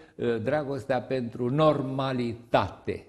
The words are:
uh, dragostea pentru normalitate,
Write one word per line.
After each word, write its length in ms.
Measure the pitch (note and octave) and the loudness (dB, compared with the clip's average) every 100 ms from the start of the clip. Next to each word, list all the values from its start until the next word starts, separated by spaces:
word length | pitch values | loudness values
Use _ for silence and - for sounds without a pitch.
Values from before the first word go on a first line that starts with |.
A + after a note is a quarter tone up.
| - - | -16 -4
uh, 260 | A#2+ A2+ | -2 0
dragostea 600 | A2 D3+ C#3 C#3 - B2 | 0 -2 -2 -6 -2 -2
pentru 480 | A#2+ C3 A#2 - B2 | 0 -4 -4 -2 0
normalitate, 1600 | C#3+ D#3 D3+ C3+ C3+ C3+ B2+ A#2+ A2+ - B2+ - - - F2 | 4 4 4 -2 -2 -2 -2 -2 -4 0 2 2 -4 -8 -8